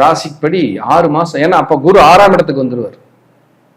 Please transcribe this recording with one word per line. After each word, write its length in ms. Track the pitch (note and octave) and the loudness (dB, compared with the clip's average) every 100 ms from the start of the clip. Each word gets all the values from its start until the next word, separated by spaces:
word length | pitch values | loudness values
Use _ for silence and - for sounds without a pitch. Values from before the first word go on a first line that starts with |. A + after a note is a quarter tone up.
ராசிப்படி 580 | C#3 D#3 D#3+ D3 D3+ F#3 C#3 G2 A#2 D#3 | 0 0 -6 -8 -6 -4 -4 -6 -2 -2
ஆறு 140 | E3+ D3+ | 0 -2
மாசம், 240 | E3+ C#3 D#3 | -4 -4 -2
ஏன்னா 120 | F3+ | -2
அப்ப 140 | C#3+ D3+ D3 | -2 -2 2
குரு 140 | G3 D3+ | 4 6
ஆறாம் 240 | F3+ G3+ F#3 | 6 4 2
இடத்துக்கு 260 | D#3 C3+ | -2 -4
வந்துருவார். 340 | B2+ A#2+ G#2 - _ _ _ _ _ _ _ | -6 -6 -10 -14 _ _ _ _ _ _ _